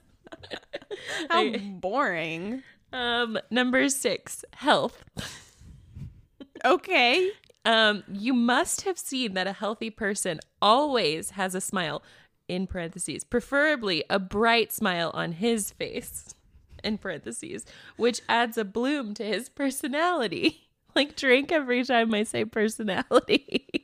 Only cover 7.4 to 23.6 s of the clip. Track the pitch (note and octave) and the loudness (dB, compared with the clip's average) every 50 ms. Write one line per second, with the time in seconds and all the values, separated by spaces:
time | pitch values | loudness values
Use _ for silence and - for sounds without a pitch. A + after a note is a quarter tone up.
7.4 | _ _ _ _ - G#3+ A3+ A3 A3 G#3+ G#3 G3+ - - F#3+ G3 G#3 B3 C4+ A#3+ | _ _ _ _ 0 2 4 4 4 4 2 0 -4 -10 -10 -6 -2 0 2 2
8.4 | A#3 A#3+ B3 C#4 F4 - - - - G4 F4 - - - C4+ B3+ B3+ G#3+ F#3+ F#3+ | 4 4 2 2 2 0 -2 -4 -2 -4 -4 -4 -6 -8 -4 -4 -4 -4 -2 -2
9.4 | F#3 F#3+ F#3+ - G#3+ G3+ A3 - A3+ A3+ G#3+ - G#3+ G3 G#3 - - F#3 D#3+ D#3 | -4 -4 -4 -4 -4 -6 -4 -4 -6 -8 -6 -4 -2 -2 -2 -2 -2 -4 -4 -6
10.4 | - _ _ _ - G3+ A3+ C4+ D4+ D4+ C4+ A#3 F#3+ D3 D#3 E3 F#3 - - G3 | -8 _ _ _ 4 6 6 6 6 4 2 2 2 2 0 -2 -4 -8 -4 -4
11.4 | F#3+ F#3+ F3+ F3+ - - - G3 F3 D3+ C#3+ D3 - - - - - _ _ _ | -2 -2 -2 -4 -4 -4 -2 -2 -2 -2 -4 -6 -10 -14 -20 -20 -20 _ _ _
12.4 | _ - F3 F3+ F#3+ F#3 - F#3 E3+ E3 - F3+ - - C3+ - - - - A#3+ | _ -6 -4 -4 -4 -4 -4 -6 -8 -8 -8 -8 -8 -6 -6 -8 -6 -2 -2 -2
13.4 | A#3 - C4+ C#4 D4 D#4 D4+ B3+ A3 G3 F3 D#3 - - F3+ G3+ F#3+ F#3 - G3+ | 0 2 2 4 4 4 2 2 0 0 0 0 0 0 0 0 0 -2 0 2
14.4 | A#3 A#3 A#3 A#3 A3 - - - A3 G3 F3+ E3+ E3+ - - - E3 E3 E3+ D#3+ | 4 4 6 4 4 0 -2 -2 -2 0 0 0 -2 -2 -2 -4 -4 -4 -4 -2
15.4 | G#3 A#3+ A#3 A3 G3+ - - - - - - - - - - - - - - _ | 0 0 2 0 -2 -4 -6 -8 -8 -6 -6 -8 -10 -10 -12 -14 -16 -18 -20 _
16.4 | _ _ - - - _ - - - G#3 A3 G3 - G3 E3 C#3+ - A3+ A#3 - | _ _ -20 -20 -20 _ -16 -10 -6 -6 -6 -6 -6 -8 -10 -10 -10 -12 -12 -12
17.4 | - - - G#3+ - - - - - - - - A3 B3 A3+ - - - A3+ A#3 | -12 -12 -12 -12 -14 -16 -20 -20 -20 -18 -4 0 2 2 2 0 0 0 2 2
18.4 | A#3+ A#3 A3+ A3+ A3 F#3+ G3 A#3 A#3+ C4+ D4+ D4 B3 G#3 G#3 - A3 G#3 G#3+ G3 | 2 2 0 -2 -4 -4 -2 -2 0 0 0 -2 -2 -4 -6 -6 -4 -2 -2 -4
19.4 | B3+ - _ - C#4+ C4+ C4 - - C4+ B3+ D4 E4 F4+ F4+ D#4 A#3 F#3+ D#3+ - | -4 -6 _ -2 -2 0 0 -2 -4 -4 -2 0 0 2 2 2 0 -2 0 0
20.4 | - D#4+ - - _ _ _ _ _ _ - D#4+ C4+ C#4+ - - C#4+ C4 B3 C4+ | 0 0 0 -2 _ _ _ _ _ _ 0 0 0 0 -2 0 4 6 6 6
21.4 | C#4 - F4+ D#4 C#4 B3 A#3+ B3 B3+ B3+ B3+ A#3 A3+ A3+ A3 G#3 A3 - - A#3 | 4 4 2 0 2 2 0 0 2 2 4 4 4 4 2 0 0 0 -2 -2
22.4 | A3+ A3 - A3+ G#3 A3 - - A3 G#3 F3+ F3+ B3+ - A3+ B3 - - - D4+ | -2 -2 0 0 0 0 0 -2 -4 -2 -2 -2 2 4 4 4 6 6 4 2
23.4 | - - - - | 2 0 -4 -4